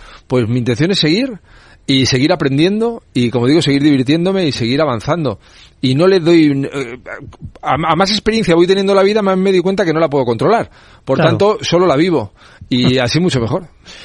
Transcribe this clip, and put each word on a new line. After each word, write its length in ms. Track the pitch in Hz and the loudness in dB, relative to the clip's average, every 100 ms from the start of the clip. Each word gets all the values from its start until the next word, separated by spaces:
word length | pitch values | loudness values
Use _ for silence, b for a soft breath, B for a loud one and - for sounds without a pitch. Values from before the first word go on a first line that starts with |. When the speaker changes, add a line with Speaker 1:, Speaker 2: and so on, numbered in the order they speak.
| B B - | B B -4
Speaker 1:
pues 200 | 127 110 | -2 0
mi 100 | 123 | -2
intención 340 | 120 113 170 | -2 -2 -2
es 80 | 196 | 0
seguir 400 | 151 190 269 202 b b b b - | 0 0 -2 -8 b b b b -2
y 180 | 135 123 | 0 2
seguir 260 | 127 151 | 2 0
aprendiendo 720 | 165 143 135 180 214 233 226 - | 0 0 0 0 0 -4 -6 -6
y, 180 | 123 123 | -2 -2
como 180 | 120 123 | 0 2
digo, 140 | 160 | 2
seguir 200 | 139 139 | 2 0
divirtiéndome 640 | 151 139 127 165 180 196 160 | 2 2 0 -2 0 -2 -2
y 60 | |
seguir 280 | - 117 139 | -2 -2 0
avanzando. 600 | 151 113 139 170 135 95 b b b _ | -2 -2 -4 -4 -4 -6 b b b _
Y 160 | 131 131 | -2 2
no 100 | 185 | 2
le 140 | 190 | 2
doy, 320 | 160 170 151 139 135 | 4 4 4 0 -4
eh, 260 | 139 120 123 - 107 - - - - | -8 -10 -12 -16 -16 -18 -18 -20 -8
a, 100 | - | -4
a 240 | 131 165 160 | -2 0 0
más 160 | 196 | 0
experiencia 420 | 208 - 220 175 | -2 -2 0 2
voy 140 | 170 180 | 2 4
teniendo 260 | 196 196 | 2 2
la 80 | 196 | 2
vida, 200 | 196 214 | 2 2
más 140 | 196 190 | 0 0
me 140 | 190 | 2
doy 100 | 185 | 0
cuenta 220 | 185 196 | 0 -2
que 80 | 175 | -2
no 60 | 156 | 0
la 100 | 160 | 0
puedo 160 | 139 | 0
controlar. 460 | 120 117 160 226 113 b b b | -2 0 0 0 -2 b b b
Por 120 | - 139 | -4 0
Speaker 2:
Claro. 140 | 160 | 2
Speaker 1:
tanto, 280 | 160 202 196 | 2 0 0
solo 240 | - 175 185 | 0 2 2
la 80 | 139 | 2
vivo. 360 | 180 147 101 B B B - | 2 0 -4 B B B -6
Y 300 | 123 123 127 | 0 2 2
Speaker 2:
<laughs> 40 | |
Speaker 1:
así 160 | 120 151 | 0 0
mucho 220 | 180 131 | 0 0
mejor. 260 | 110 156 170 _ B B | -2 -4 -8 _ B B